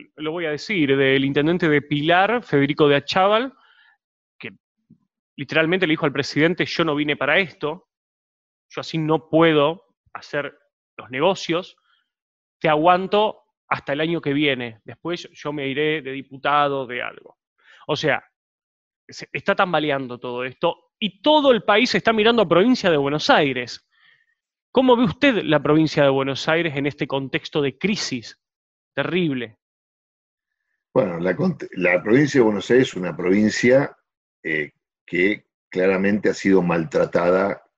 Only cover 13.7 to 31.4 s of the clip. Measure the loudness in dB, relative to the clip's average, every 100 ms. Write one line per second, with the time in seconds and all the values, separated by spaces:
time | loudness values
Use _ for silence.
13.7 | -6 -4 -4 -2 -2 -2 0 0 -2 -6
14.7 | -14 -20 -14 -10 -10 -12 -12 -10 -6 -6
15.7 | -2 -2 -4 -8 -12 -14 -8 -2 0 0
16.7 | -2 -6 -8 -10 -12 -20 _ _ _ _
17.7 | -14 -6 -4 -2 -2 _ _ _ _ _
18.7 | _ _ _ -20 -20 -14 -8 -4 -2 0
19.7 | 0 -2 -4 -6 -12 -10 -8 -10 -4 -4
20.7 | -4 _ -8 -8 -2 2 4 4 2 2
21.7 | 2 2 0 0 2 2 2 4 4 4
22.7 | 2 2 0 0 -2 2 2 2 -2 -8
23.7 | -14 _ _ _ _ _ _ _ _ _
24.7 | 2 4 4 4 2 2 2 2 2 4
25.7 | 2 2 2 2 2 -2 -4 -2 0 -2
26.7 | -4 -6 -4 -6 -4 -4 -8 -6 -2 -2
27.7 | -2 -4 -4 -6 -8 -12 -20 _ _ _
28.7 | _ _ -8 -4 -2 -2 -4 -8 _ _
29.7 | _ _ _ _ _ _ _ _ _ _
30.7 | _ _ -2 -2 -2 -4 -2